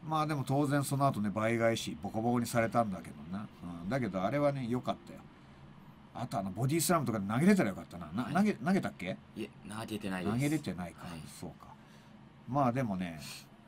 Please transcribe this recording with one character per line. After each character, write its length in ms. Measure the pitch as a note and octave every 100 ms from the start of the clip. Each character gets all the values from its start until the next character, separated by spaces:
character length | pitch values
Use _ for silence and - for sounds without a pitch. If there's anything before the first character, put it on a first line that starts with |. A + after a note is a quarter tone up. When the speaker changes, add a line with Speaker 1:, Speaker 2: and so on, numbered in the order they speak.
| D#3
Speaker 1:
ま 140 | D#3
あ、 40 | D3+
で 80 |
も 100 | D3+
当 220 | B2 C#3+ C#3+
然 180 | C#3+
そ 140 | C#3 C3+
の 80 | C#3
後 160 | A2+
ね、 80 | G#2
倍 300 | F#2+ A2 A#2
返 160 | A2+ A2+
し、 200 | - D#2
ボ 80 | F#2
コ 140 | G#2+
ボ 80 | A2+
コ 80 | B2
に 80 | A#2
さ 120 | A#2+
れ 100 | A2+
た 120 | A#2
ん 100 | A2+
だ 100 | F2
け 60 | D#2
ど 60 | D2 D2+
な。 160 | F#2+ G#2 - F2 E2+
う 20 | F2
ん。 40 |
だ 100 | C3+
け 80 | A#2
ど 160 | F#2
あ 80 | F#2+
れ 80 | C#3+
は 120 | D3
ね、 140 | C#3 A#2+
良 120 | B2
か 120 | B2
っ 20 | G#2 -
た 60 |
よ。 60 | - - - - - - - - - - -
あ 100 | A#2+
と 140 | -
あ 20 |
の、 80 | G2
ボ 160 | F#2+ B2+
デ 120 | E3
ィ 40 |
ス 100 | -
ラ 80 | E3+
ム 60 | A#2+
と 60 |
か 80 | A2
で 80 | G2
投 120 | A2+
げ 60 | F3
れ 100 | G#3
た 60 |
ら 80 | A#2+
よ 60 | F#2
か 80 |
っ 20 | E2+
た 140 | E2+
な。 80 | E2
な、 120 | F2+
Speaker 2:
は 80 | B2+
い。 20 |
Speaker 1:
投 80 | D#3+
げ、 120 | G#3
投 200 | - -
げ 80 | F#3+
た 80 | G2+
っ 40 | -
け？ 200 | F2+ G2 - -
Speaker 2:
い 80 |
え、 60 | A2 - -
投 160 | G#2+ A2
げ 140 | G#2+
て 100 | G2+
な 100 | F#2
い 40 |
で 60 | F2
す。 40 |
Speaker 1:
投 60 | A2+
げ 100 | C#3+
れ 80 | D#3
て 160 | -
な 140 | F2 F2
い 60 |
か。 100 | - F2+
Speaker 2:
は 100 | E2
い。 60 | D2 -
Speaker 1:
そ 80 | F2
う 20 |
か。 180 | - - - - - - - - - -
ま 180 | C3+ C3
あ、 40 |
で 100 | A#2+
も 160 | B2 F#2+
ね、 220 | F2+ D#2+ C#2 - - -